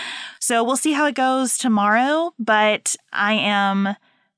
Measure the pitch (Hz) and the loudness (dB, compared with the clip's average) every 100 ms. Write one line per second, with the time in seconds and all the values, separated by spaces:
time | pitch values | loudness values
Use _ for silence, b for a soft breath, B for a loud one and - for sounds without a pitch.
0 | B B B B - 233 233 262 311 285 | B B B B -2 0 0 0 0 0
1 | 302 269 262 262 254 - 254 214 202 220 | 0 0 0 0 0 -2 0 2 2 2
2 | 262 311 339 - 226 214 214 214 - - | 2 0 -2 -6 0 2 2 0 -4 -8
3 | _ - 202 214 208 202 196 196 196 196 | _ -4 0 0 0 0 0 0 -2 -4
4 | _ _ _ | _ _ _